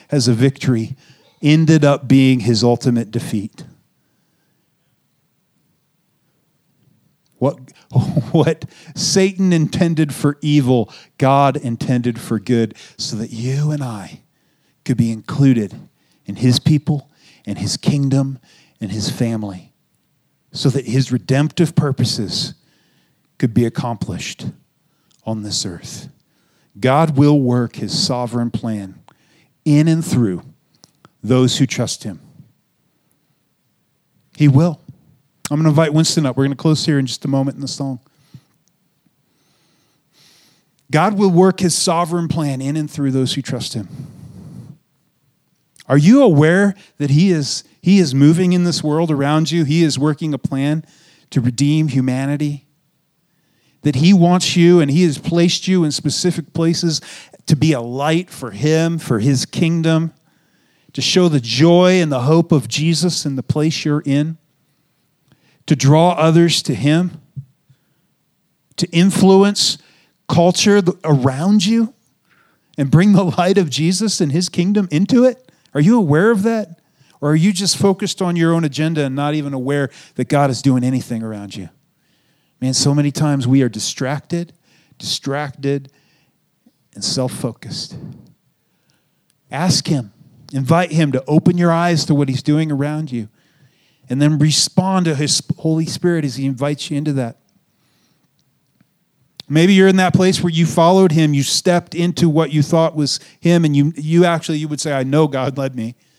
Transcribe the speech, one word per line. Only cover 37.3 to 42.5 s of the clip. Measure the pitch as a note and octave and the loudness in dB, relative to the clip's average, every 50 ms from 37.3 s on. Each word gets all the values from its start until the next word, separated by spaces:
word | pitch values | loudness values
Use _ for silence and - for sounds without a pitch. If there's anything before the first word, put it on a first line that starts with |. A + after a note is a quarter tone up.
| C#3 C3+ C3+ C#3 - | -2 -2 -2 -2 -6
in | - | -8
the | C#3 | -10
song. | B2+ - - C#3 C3+ C3 A#2+ - _ _ _ _ _ - - _ _ _ _ _ _ _ _ _ _ _ _ _ _ _ _ _ _ _ _ _ _ _ _ _ _ _ _ _ _ _ _ _ _ _ _ _ _ _ _ _ _ _ _ _ _ _ _ _ - | -12 -10 -10 -10 -10 -10 -12 -16 _ _ _ _ _ -20 -20 _ _ _ _ _ _ _ _ _ _ _ _ _ _ _ _ _ _ _ _ _ _ _ _ _ _ _ _ _ _ _ _ _ _ _ _ _ _ _ _ _ _ _ _ _ _ _ _ _ -4
God | - D3+ E3+ G#3 G#3 | -2 0 0 0 0
will | G3 G#3 F#3+ | 0 0 2
work | F3 E3+ F#3 F#3+ F#3 - | 4 4 4 4 2 0
his | F#3+ E3+ - | -2 -2 -2
sovereign | - - F#3 E3+ E3+ F3 D#3 E3+ F3 E3+ | -2 -2 -2 -2 -2 -2 -2 -4 -4 -4
plan | D3+ - - D3+ C#3+ | -4 -4 -4 -4 -4